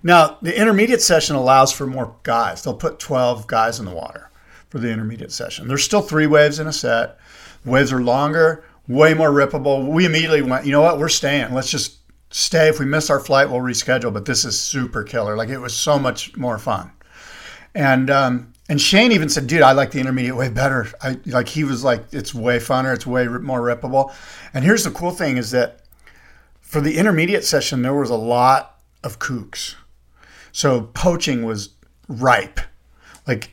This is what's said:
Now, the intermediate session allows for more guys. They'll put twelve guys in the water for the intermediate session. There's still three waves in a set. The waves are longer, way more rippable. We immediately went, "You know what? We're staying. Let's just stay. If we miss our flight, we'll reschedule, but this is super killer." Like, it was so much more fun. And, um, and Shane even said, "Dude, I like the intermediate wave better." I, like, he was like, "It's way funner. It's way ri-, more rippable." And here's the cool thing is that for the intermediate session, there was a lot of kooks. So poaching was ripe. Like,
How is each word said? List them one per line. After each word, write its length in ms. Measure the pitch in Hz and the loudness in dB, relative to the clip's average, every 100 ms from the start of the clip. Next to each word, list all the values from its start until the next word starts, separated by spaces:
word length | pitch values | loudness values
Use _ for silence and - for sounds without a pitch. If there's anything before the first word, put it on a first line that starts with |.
Now, 360 | 170 175 151 - | 6 6 6 0
the 140 | 233 233 | -6 0
intermediate 460 | 220 196 233 233 | 2 4 4 2
session 320 | - 165 - | 4 2 2
allows 380 | 143 127 135 135 | 0 4 6 6
for 120 | - 135 | 2 -6
more 280 | 131 113 - | -6 -10 -10
guys. 400 | - - 104 95 | -4 -2 -2 -4
They'll 100 | 143 | -10
put 260 | 113 160 - | -6 -6 -8
twelve 480 | - 131 123 117 107 | -4 0 0 -2 -4
guys 320 | 117 113 117 | 0 0 -2
in 40 | |
the 60 | 98 | -10
water 400 | 87 - - - _ _ - _ | -10 -12 -16 -20 _ _ -20 _
for 80 | 139 | -6
the 100 | 117 | -4
intermediate 400 | 110 110 113 - | -4 -6 -10 -12
session. 340 | - 123 - 120 | -12 -10 -10 -6
There's 160 | 139 | -4
still 200 | - 208 | 0 0
three 260 | 202 156 151 | 2 2 4
waves 320 | 147 147 151 | 6 4 2
in 80 | 156 | -6
a 40 | |
set. 460 | 151 123 117 - - - - - - | -4 -2 -2 -4 -10 -20 -20 -20 -16
The 60 | 123 | 0
waves 200 | 131 135 | 2 2
are 80 | 131 | 0
longer, 640 | 120 127 147 160 160 156 - _ - | 2 2 2 2 2 2 -12 _ -4
way 260 | 127 156 | 4 4
more 180 | 160 160 | 6 4
rippable. 560 | 143 139 147 139 139 135 | 4 2 0 0 0 0
We 180 | 160 180 | 2 2
immediately 340 | 156 165 151 | 2 2 2
went, 240 | 131 127 | 2 -2
"You 60 | 139 | 2
know 120 | 143 | 4
what? 180 | 160 151 | 4 4
We're 80 | 160 | -2
staying. 440 | - 139 143 117 | -2 0 -2 -2
Let's 160 | 127 131 | -4 -4
just 280 | - - _ _ _ _ | -6 -6 _ _ _ _
stay. 380 | - - 165 156 | -6 0 4 4
If 100 | 156 | 2
we 80 | 139 | -2
miss 240 | 156 151 | -2 0
our 80 | 139 | -2
flight, 320 | - 135 143 | 2 2 2
we'll 80 | 123 | 0
reschedule, 520 | 127 120 - 127 117 | -4 -4 -2 -2 -2
but 120 | 104 | -6
this 200 | 101 117 | -4 -4
is 140 | 123 - | -4 -6
super 440 | - 135 123 113 | -6 -6 -6 -6
killer." 340 | 104 120 104 107 | -6 -4 -4 -4
Like, 120 | 113 | -6
it 100 | 131 | -8
was 160 | 123 | -8
so 240 | 120 - 143 | -4 0 2
much 380 | 131 123 - - | 0 -4 -12 -8
more 220 | 123 110 | -6 -4
fun. 340 | 127 98 87 _ _ - - - - - - | -4 -6 -8 _ _ -20 -20 -20 -20 -20 -12
And, 340 | - 139 131 131 | -2 2 2 2
um, 440 | 139 131 123 120 _ - | 2 2 -2 -6 _ -4
and 120 | 147 | -2
Shane 300 | - 190 240 | 2 4 4
even 180 | 190 151 | 2 0
said, 200 | 151 131 | -4 -2
"Dude, 140 | 165 | 4
I 100 | 135 | 6
like 180 | 135 135 | 6 0
the 80 | 135 | -2
intermediate 380 | 131 131 123 127 | -2 -2 -4 -4
wave 180 | 131 | -4
better." 320 | 113 135 131 107 - | 0 0 -2 -6 -8
I, 160 | 135 127 - | -8 -8 -2
like, 220 | 127 120 | -2 -2
he 160 | 156 | -4
was 180 | 143 123 | -2 -2
like, 220 | 131 117 - | 0 -2 -4
"It's 200 | 147 - | -10 -10
way 260 | 117 117 120 | -4 -2 -2
funner. 360 | 117 131 131 | 0 -2 0
It's 100 | 123 127 | -4 -2
way 200 | 123 120 | -2 -2
ri-, 140 | 123 | -4
more 220 | 139 127 | -6 -4
rippable." 500 | 120 120 127 135 135 - - - - | -2 -4 -2 0 0 -6 -20 -20 -10
And 100 | 131 | -2
here's 200 | 151 220 | 2 2
the 80 | 165 | 0
cool 180 | - 175 | -6 -8
thing 280 | 175 160 127 | -4 -2 -2
is 120 | 113 | 0
that 300 | 127 123 - _ _ - - _ - _ _ | 0 0 -4 _ _ -20 -20 _ -20 _ _
for 200 | - 156 | -6 -4
the 160 | 147 160 | -2 0
intermediate 460 | 208 165 170 202 | 2 2 0 0
session, 380 | - 147 - 131 | 0 -2 -2 -2
there 120 | 127 | -2
was 160 | 143 123 | -2 -2
a 40 | 117 | -4
lot 600 | 113 120 123 135 - _ _ _ | 0 2 4 4 0 _ _ _
of 160 | - - | -14 -8
kooks. 560 | - 123 95 - - - _ _ _ _ - - - | -6 -6 -10 -12 -14 -14 _ _ _ _ -20 -20 -14
So 300 | - 143 127 110 | -2 0 0 -2
poaching 500 | - 180 170 - 123 | -2 0 0 -2 -4
was 240 | 113 107 101 _ _ _ - | -4 -6 -10 _ _ _ -14
ripe. 500 | 117 127 113 95 - - - _ _ _ - - | -2 2 2 0 -8 -8 -14 _ _ _ -14 -6
Like, 240 | 113 - | -6 -6